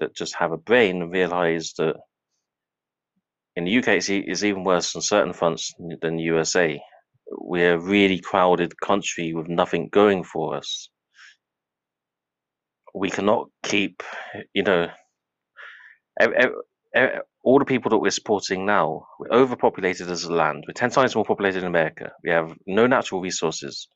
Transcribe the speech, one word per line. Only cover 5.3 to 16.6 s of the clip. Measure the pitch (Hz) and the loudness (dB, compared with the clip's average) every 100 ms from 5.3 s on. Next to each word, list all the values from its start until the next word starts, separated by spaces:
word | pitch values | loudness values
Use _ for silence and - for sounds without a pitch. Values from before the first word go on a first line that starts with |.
fronts | - 85 82 - - 82 80 | 0 -2 0 -8 -12 -14 -6
than | 82 82 | -4 -2
the | |
U | 82 82 | 0 0
S | 78 92 | 2 2
A. | 82 71 - _ _ _ - | 0 -2 -12 _ _ _ -16
We're | - - 87 87 | -14 -6 2 4
a | 85 | 2
really | 90 101 98 90 | 2 4 4 2
crowded | - 98 90 87 82 - | 0 2 4 4 0 -4
country | - 101 - - 82 | -2 -2 -2 -6 -6
with | 82 82 | -6 -4
nothing | 87 90 85 - | 0 0 0 0
going | 101 104 95 | 4 4 4
for | 80 82 76 71 | -2 -6 -6 -6
us. | - - - _ _ _ - _ _ _ _ _ _ _ _ _ _ _ _ _ _ _ _ | -10 -12 -14 _ _ _ -20 _ _ _ _ _ _ _ _ _ _ _ _ _ _ _ _
We | 92 92 | -6 -6
cannot | 92 101 120 - _ | -2 0 0 -2 _
keep, | - 101 92 - - - - 101 - | -2 0 0 -4 -14 -14 -14 -16 -8
you | 98 | -2
know, | 98 87 82 - _ _ _ _ _ - - - - _ _ - | 2 2 0 -6 _ _ _ _ _ -20 -20 -20 -20 _ _ 0
ev-, | 117 | 2
ev-, | - 127 - | 4 2 0